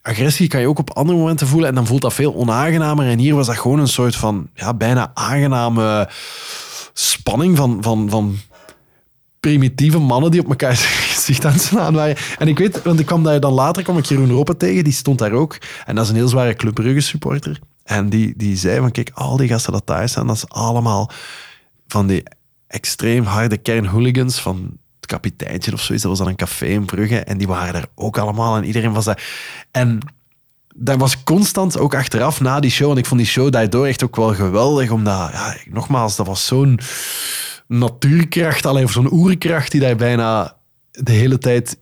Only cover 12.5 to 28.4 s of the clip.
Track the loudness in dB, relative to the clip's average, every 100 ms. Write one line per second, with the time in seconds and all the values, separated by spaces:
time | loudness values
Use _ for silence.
12.5 | 2 0 0 0 2 2 2 2 2 2
13.5 | 2 2 0 -2 -2 2 2 4 4 2
14.5 | 0 2 2 2 0 0 0 2 2 0
15.5 | -4 -16 -16 -6 -2 2 2 2 2 0
16.5 | 0 -2 0 0 0 0 -4 -4 -4 -6
17.5 | -10 -14 _ -6 -2 0 0 0 -2 -2
18.5 | 0 0 0 0 -2 -6 -8 -4 0 0
19.5 | 0 -2 -4 -4 -4 -2 -2 -2 -4 -6
20.5 | -4 -2 0 0 0 -2 -8 -18 -20 -20
21.5 | -20 _ _ _ 0 2 0 -2 _ _
22.5 | _ _ -10 -8 -4 0 0 0 0 0
23.5 | -2 -2 -2 0 2 2 2 0 -2 -4
24.5 | -6 -8 -14 _ _ -10 -6 -6 -8 -10
25.5 | -6 -6 -6 -4 -4 -2 -2 -2 -4 -6
26.5 | -4 -2 -2 -2 -4 -2 -2 -2 -4 -2
27.5 | -4 -4 -6 -8 -8 -6 -4 -4 -2